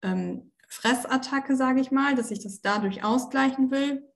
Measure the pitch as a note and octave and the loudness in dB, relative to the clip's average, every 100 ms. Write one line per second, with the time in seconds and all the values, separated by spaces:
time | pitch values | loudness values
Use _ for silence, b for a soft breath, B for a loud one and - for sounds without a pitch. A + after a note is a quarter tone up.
0 | F#3+ F#3 F3+ F3+ - _ _ - A3 B3 | -2 -2 -2 -6 -12 _ _ -4 0 0
1 | - C4 C4 C#4 C4+ C4 C4 C4 C4 C4+ | 0 -2 0 -4 0 2 4 2 2 2
2 | C#4 C4+ A3+ G3+ G3+ F#3+ G3 G#3 G3+ F#3+ | 2 0 -2 -6 -10 -6 -2 0 0 -2
3 | G#3 A#3+ B3+ C4+ C4+ C4+ C4 C4+ C#4 C#4 | 0 0 0 2 2 2 2 2 0 -2
4 | - | -8